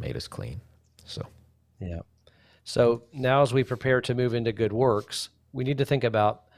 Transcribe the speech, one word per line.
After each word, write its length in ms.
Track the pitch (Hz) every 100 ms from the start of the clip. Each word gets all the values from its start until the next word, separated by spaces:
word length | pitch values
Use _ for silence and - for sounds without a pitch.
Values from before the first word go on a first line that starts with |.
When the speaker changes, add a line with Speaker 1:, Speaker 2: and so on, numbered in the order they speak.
Speaker 1:
made 160 | 67 -
us 100 | -
clean. 360 | - - - - _ _ _
So. 220 | - - - - _ _ _ -
Speaker 2:
Yeah. 200 | 92 85 - _ _ _ _ _
So 380 | - - 120 117 -
now 300 | 139 127 139
as 100 | 139
we 100 | 131
prepare 380 | 123 123 135 127
to 140 | -
move 180 | 123 123
into 200 | 117 117
good 200 | 107 110
works, 560 | 107 131 107 - - - _ _
we 120 | 131
need 120 | 131 139
to 80 |
think 180 | 139 139
about 420 | 120 110 104 - _